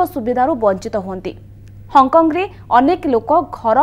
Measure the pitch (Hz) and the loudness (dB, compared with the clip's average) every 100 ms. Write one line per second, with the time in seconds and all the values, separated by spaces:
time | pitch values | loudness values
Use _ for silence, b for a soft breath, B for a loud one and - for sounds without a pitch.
0 | 359 285 226 247 262 285 214 190 220 214 | -4 -4 -4 -2 -2 0 0 -2 -4 -8
1 | 190 190 - - - - - - - 285 | -6 -8 -10 -12 -16 -20 -20 -20 0 2
2 | 262 330 320 320 403 b b 240 269 349 | 4 4 2 0 -4 b b 2 2 0
3 | 320 226 226 320 285 - 226 233 | 0 -2 0 0 0 -4 0 2